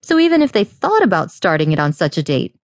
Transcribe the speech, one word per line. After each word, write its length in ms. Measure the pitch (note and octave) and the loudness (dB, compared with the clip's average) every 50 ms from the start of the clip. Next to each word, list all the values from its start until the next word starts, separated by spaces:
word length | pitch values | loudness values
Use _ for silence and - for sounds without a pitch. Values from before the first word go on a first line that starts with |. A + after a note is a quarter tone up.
So 200 | _ - E4 D#4+ | _ -2 0 0
even 220 | E4 E4+ E4 D#4+ D4+ | 2 2 2 2 0
if 100 | C4+ - | 0 0
they 100 | A3 G3+ | -2 -2
thought 400 | - - _ - - G#4 A4 G4+ | -2 -4 _ -4 0 0 2 2
about 300 | A#3+ F#3 E3 D3+ - - | 2 0 0 -2 -4 -10
starting 400 | - - F#3 D#3+ D3+ D#3 D3 D#3 | -4 -2 0 0 2 0 0 0
it 80 | D3+ | 0
on 120 | D3 D3 D3 | 0 -2 -2
such 240 | - E3 D3+ - | -2 -4 -4 -2
a 60 | - C#3+ | -4 -4
date 320 | - D3 B2+ A#2+ - _ _ _ | -2 -2 -4 -4 -6 _ _ _